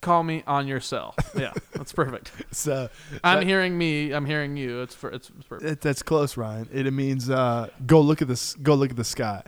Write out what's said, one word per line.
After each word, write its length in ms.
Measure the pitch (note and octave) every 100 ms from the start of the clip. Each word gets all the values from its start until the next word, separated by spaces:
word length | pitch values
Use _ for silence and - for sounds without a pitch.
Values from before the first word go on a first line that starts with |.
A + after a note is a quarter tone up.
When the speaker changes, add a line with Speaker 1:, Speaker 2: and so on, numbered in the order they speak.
Speaker 1:
"Call 220 | - E3+
Me 180 | E3 D#3+ -
on 200 | C#3+ C#3
Your 120 | C3+
Cell." 340 | - B2+ A#1+ - - -
Yeah, 140 | B2+ - -
that's 180 | - C#3+
perfect. 400 | - C#3 A#2+ - -
Speaker 2:
<laughs> 100 | -
So 380 | - D3+ C3+ B2 - D3+ C#3+
Speaker 1:
I'm 160 | F3 F#3+
Speaker 2:
that 60 | F#3
Speaker 1:
hearing 320 | F#3+ F#3 F3
me. 340 | E3+ D3+ D3
I'm 120 | C#3+ C#3+
hearing 300 | D3+ C#3+ C#3+
you. 260 | C3 A#2+
It's 140 | B2 -
for, 140 | C3+
it's, 200 | C3+ - -
it's 80 | -
perfect. 240 | G#2 D3+
Speaker 2:
That, 120 | D3+
that's 200 | D3+ C#3
close, 360 | - D#3 C#3+ -
Ryan. 320 | A2 A2 A#2
It, 160 | C3+ C3+
it 40 |
means, 380 | C3+ C3+ C3+ B2
uh, 400 | C3 B2+ A#2 A2+ - B2+
"Go 140 | D#3+
look 220 | D3 D3+
at 80 | C#3
the 40 |
s-, 220 | A#2+ - -
go 180 | C#3+ C#3+
look 140 | C#3
at 40 | A#2+
the 60 |
sky" 400 | A2 - A#2 G2